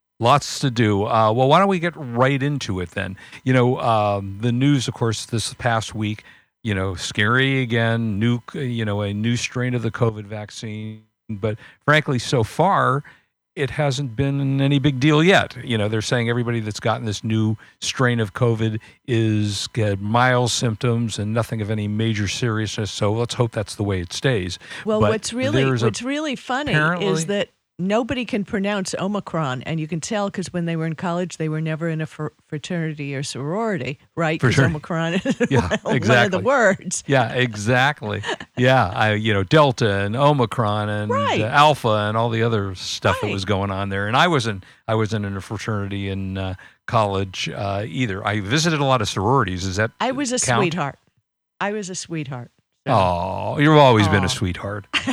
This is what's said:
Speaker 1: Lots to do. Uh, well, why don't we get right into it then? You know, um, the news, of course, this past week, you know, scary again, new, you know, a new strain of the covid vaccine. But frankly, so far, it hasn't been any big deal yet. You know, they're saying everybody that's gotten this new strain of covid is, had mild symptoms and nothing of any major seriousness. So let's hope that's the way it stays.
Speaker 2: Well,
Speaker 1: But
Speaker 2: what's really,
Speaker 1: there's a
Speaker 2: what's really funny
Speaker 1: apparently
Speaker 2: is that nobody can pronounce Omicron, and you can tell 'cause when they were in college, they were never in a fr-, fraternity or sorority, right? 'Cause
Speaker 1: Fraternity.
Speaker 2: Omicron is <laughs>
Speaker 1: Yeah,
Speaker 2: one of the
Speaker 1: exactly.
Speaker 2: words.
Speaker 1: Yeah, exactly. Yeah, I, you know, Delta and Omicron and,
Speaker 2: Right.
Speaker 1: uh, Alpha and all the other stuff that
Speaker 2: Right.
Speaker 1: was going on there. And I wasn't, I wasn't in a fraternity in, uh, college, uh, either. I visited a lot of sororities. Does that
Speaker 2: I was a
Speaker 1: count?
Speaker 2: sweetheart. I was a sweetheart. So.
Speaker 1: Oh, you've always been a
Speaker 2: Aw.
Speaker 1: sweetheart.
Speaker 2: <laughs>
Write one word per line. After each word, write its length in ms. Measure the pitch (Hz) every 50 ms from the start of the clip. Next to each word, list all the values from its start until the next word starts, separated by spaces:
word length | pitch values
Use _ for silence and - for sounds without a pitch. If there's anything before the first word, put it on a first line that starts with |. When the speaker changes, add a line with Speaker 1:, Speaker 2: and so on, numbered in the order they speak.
| _ _ _ _ 113
Speaker 1:
Lots 360 | 120 139 139 - - - -
to 120 | - 139
do. 360 | 117 113 117 107 104 98 104
Uh, 260 | 117 120 110 110 107 110
well, 160 | 120 131 135
why 100 | 147 175
don't 100 | 196 196
we 100 | 196 175
get 160 | 160 175 156
right 460 | 160 151 120 117 117 127 135 143 135 135
into 360 | 147 147 135 - - 98 90
it 100 | 90 90
then? 260 | - 101 95 92 95 - - - - - -
You 120 | 131 127
know, 260 | 127 120 123 127 -
um, 560 | - 123 113 107 104 104 101 101 98 98 98 98 110
the 100 | 123 120
news, 340 | 123 135 143 147 135 117
of 60 | - 113
course, 320 | - - 113 107 - -
this 300 | - - 110 - - -
past 400 | - - 120 117 113 104 - -
week, 300 | 110 107 104 107 - - - - _ _ _ _ _ -
you 120 | 113 101
know, 200 | 95 95 98 92
scary 680 | 87 - - - 107 104 107 120 127 131 135 135 135 127
again, 560 | 113 120 117 113 113 113 117 117 113 104 98
new, 220 | 113 120 120 120 - - -
you 320 | 160 139 123 120 113 110
know, 160 | 107 101 104
a 140 | 104 101 101
new 220 | 104 107 117 120 117
strain 340 | - - - 123 123 127 123
of 60 | 120
the 100 | 113 113
covid 340 | - - 123 113 107 107 104
vaccine. 800 | 101 107 107 107 101 - - - 110 107 107 107 110 110 110 107 _ _ _ _ -
But 260 | 110 98 104 110 107 - - - - _ _
frankly, 320 | - 147 156 143 - 135 120
so 260 | - - - 123 107
far, 580 | - - - 156 190 190 143 127 123 127 143 - - - _ _ _ _ _ _ _ _
it 140 | 160 143 127
hasn't 440 | - - 151 143 131 131 147 123 110
been 460 | 117 143 139 139 139 139 135 135 135
any 180 | 139 139 143 139
big 220 | 131 151 139 127
deal 240 | 127 156 151 151 165
yet. 320 | 180 196 139 95 - - 120 -
You 140 | 131 117 107
know, 100 | 104 107
they're 140 | 110 110 104
saying 260 | - 135 123 117 117
everybody 320 | 120 120 120 117 120 117
that's 200 | 110 107 101 -
gotten 260 | - 117 107 123 123
this 180 | 110 101 - -
new 320 | 113 110 110 110 110 110 - - - _ _
strain 400 | - - - - 131 123 120 117
of 140 | 113 98 -
covid 440 | - 127 117 117 107 113 110 107 107 - - - _ _ -
is, 600 | 120 113 113 110 107 107 104 104 101 101 - - -
had 280 | 120 107 104 98 95 101
mild 480 | 104 113 120 123 127 127 123 123 120
symptoms 680 | - - 131 120 107 - - 123 117 117 117 110 - -
and 140 | 101 104 110
nothing 300 | 117 110 - 117 110 104
of 80 | 101
any 180 | 110 107 104 104
major 400 | 104 107 113 113 110 104 104 95
seriousness. 640 | - - 127 120 110 107 110 101 - - 107 98
So 200 | - - - 101
let's 220 | 107 113 120 117 -
hope 180 | - 123 117 -
that's 220 | 110 104 - -
the 100 | - 110
way 160 | 101 98 92 87
it 100 | - -
stays. 460 | - - 139 127 101 90 90 85 - - - - - -
Speaker 2:
Well, 160 | 208 214 214
Speaker 1:
But 120 | 214 208 220
Speaker 2:
what's 200 | 214 - - 226
really, 320 | 247 262 262 - - -
Speaker 1:
there's 180 | - - 117 117
a 40 |
Speaker 2:
what's 160 | 220 196 - 240
really 340 | 262 285 294 311 302 254
funny 360 | - - - 254 269 294 285 196
Speaker 1:
apparently 320 | 151 156 160 175 175 196
Speaker 2:
is 180 | 196 190 190 165
that 220 | 156 202 202 - - _ _ _ _ _ - 175
nobody 440 | 190 208 233 254 226 285 247 240
can 180 | - 240 208 190
pronounce 500 | - - 202 196 202 208 202 185 - - -
Omicron, 640 | 175 190 208 196 - - - 165 156 135 127 131 -
and 180 | - 160 160
you 80 | 156 156
can 120 | 180 160 -
tell 280 | - 226 208 202 202
'cause 220 | - 196 175 - -
when 140 | 175 170
they 100 | 165 165
were 80 | 160 160
in 100 | 165 160
college, 440 | - - 180 170 175 185 170 - -
they 100 | 160 156
were 140 | 156 156 160
never 260 | 160 156 151 170 165
in 140 | 160 156 160
a 40 |
fr-, 200 | - - - 156 - - _ _
fraternity 680 | _ 160 147 - - 185 170 160 160 151 151 143 139 139
or 80 | 135 143
sorority, 760 | - - 113 135 147 170 208 233 220 202 147 123 131 147 - _ _ _
right? 220 | 156 170 156 165 156
'Cause 160 | - 120 95
Speaker 1:
Fraternity. 200 | - 135 - 160
Speaker 2:
Omicron 400 | 151 - - 175 160 165 165 165
is 220 | 190 - 269 - -
<laughs> 100 | 254 240
Speaker 1:
Yeah, 100 | 240 233 90
Speaker 2:
one 100 | 87 214
of 100 | 214 -
the 60 | - -
Speaker 1:
exactly. 480 | 127 101 104 123 120 120 185 180 - -
Speaker 2:
words. 600 | 233 285 269 226 190 190 - - 180 - - -
Speaker 1:
Yeah, 260 | - 139 131 117 113 -
exactly. 920 | 123 127 120 107 107 101 113 127 123 131 143 147 - - 107 104 98 104 - - - - - _ -
Yeah, 280 | 123 127 131 131 110 87 98
I, 200 | - 110 107 104
you 180 | 104 110 110 104
know, 120 | 98 98
Delta 560 | - 151 156 151 139 120 - 123 107 98 98
and 140 | 98 101 107
Omicron 760 | 127 143 147 151 135 120 107 - - 117 104 104 107 104 104
and, 200 | 104 - 104 107
Speaker 2:
Right. 300 | 480 554 571 508 - -
Speaker 1:
uh, 60 | 107
Alpha 420 | - - 147 147 156 143 - - 117 107 107 104
and 120 | 104 107 113
all 100 | 117 120
the 140 | 113 113 110
other 320 | 117 117 107 98 98 92
stuff 440 | - - - - - - 104 92 - 104
that 60 | 104
Speaker 2:
Right. 40 | -
Speaker 1:
was 140 | 95 95
going 240 | 95 104 95 98 98
on 180 | 95 95 101 98
there. 180 | 98 98 101
And 80 | 104 117
I 140 | 139 165 180
wasn't, 340 | 165 135 110 117 101 95 - - - _ _
I 80 | - 113
wasn't 300 | 110 110 98 113 107 104
in 100 | 101 98 95
a 20 |
fraternity 720 | - - 113 98 - - 110 101 101 98 101 98 98 98
in, 260 | 95 98 95 95 95
uh, 200 | 95 95 95 92 - - - _ _ _
college, 600 | - - 113 107 101 98 95 98 95 92 - - 82
uh, 360 | - - 101 98 98 98 107 -
either. 380 | 82 127 127 110 92 98 107
I 140 | 107 104 107
visited 400 | 95 98 127 156 156 175 156 147
a 40 | 143
lot 160 | 135 131 123
of 80 | 104 -
sororities. 560 | - 104 95 110 131 139 113 92 92 90 92
Does 120 | 98 90
that 140 | 101 110 117 - _
Speaker 2:
I 100 | 208 247
was 220 | 262 262 294 226 254
a 60 | 247
Speaker 1:
count? 220 | - - 240 226
Speaker 2:
sweetheart. 380 | 196 175 170 180 147 139 127 - _ _ _ _ _ _ _ _ _ _ _ _ 180
I 100 | 202 208
was 160 | 214 202 175
a 60 | 185
sweetheart. 560 | 165 - - 165 160 147 139 143 123 120 - _ _ _ _ _ _ _
So. 80 | 143 127
Speaker 1:
Oh, 640 | 104 95 90 90 85 90 92 95 95 98 104 127 -
you've 180 | 143 151 156
always 320 | 151 143 131 120 110 104 95
been 140 | 104 101 95
a 40 |
Speaker 2:
Aw. 20 | 90
Speaker 1:
sweetheart. 580 | - - - 92 87 - - 101 104 104 - - -
Speaker 2:
<laughs> 40 | - - 269